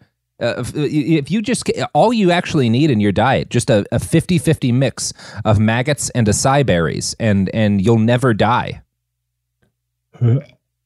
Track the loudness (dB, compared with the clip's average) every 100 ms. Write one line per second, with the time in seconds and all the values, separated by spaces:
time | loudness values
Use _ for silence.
0 | _ _ _ -8 -6 -4 -8 -6 -2 -2
1 | 0 0 0 -4 -2 -4 -4 -4 -2 2
2 | 2 2 2 2 0 0 2 2 2 2
3 | 2 2 2 0 -2 -2 0 0 0 -4
4 | 0 -2 0 -2 0 0 0 0 -2 -4
5 | -10 -12 -16 -6 0 2 2 0 -2 -4
6 | -4 0 0 2 2 2 2 2 0 -4
7 | -8 -4 0 0 0 0 0 2 2 2
8 | 2 2 2 2 0 0 -4 -12 _ _
9 | _ _ _ _ _ _ _ _ _ _
10 | _ -2 0 0 -2 _ _ _